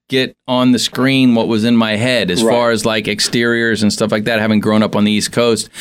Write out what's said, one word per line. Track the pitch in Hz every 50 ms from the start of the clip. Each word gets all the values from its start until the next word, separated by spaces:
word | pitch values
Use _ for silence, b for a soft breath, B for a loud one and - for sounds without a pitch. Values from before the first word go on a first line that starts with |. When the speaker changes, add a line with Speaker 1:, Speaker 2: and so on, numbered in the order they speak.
| _ _
Speaker 1:
get | 131 131 127 - - _ _ -
on | 127 127 127 127 123
the | 107
screen | - - - 123 127 135 135 131 131 123 117
what | 113 107 92
was | 113 104 110
in | 120 120 113
my | 113 110 107
head | 104 120 127 127 113 98 87
as | 90 123 113
Speaker 2:
Right. | 113 113
Speaker 1:
far | 120 120 117
as, | 117 107 110
like, | 113 110 110 107 107
exteriors | 104 104 - - - 120 120 120 117 117 117 113 110 101
and | 110 104
stuff | - - 113 104
like | 110 107 104
that. | 120 113 107
Having | 107 107 107 104
grown | 95 107 107 110 107
up | 101 -
on | 104 104
the | 107
East | 107 101 - -
Coast, | - 120 120 117 113 104 - B B B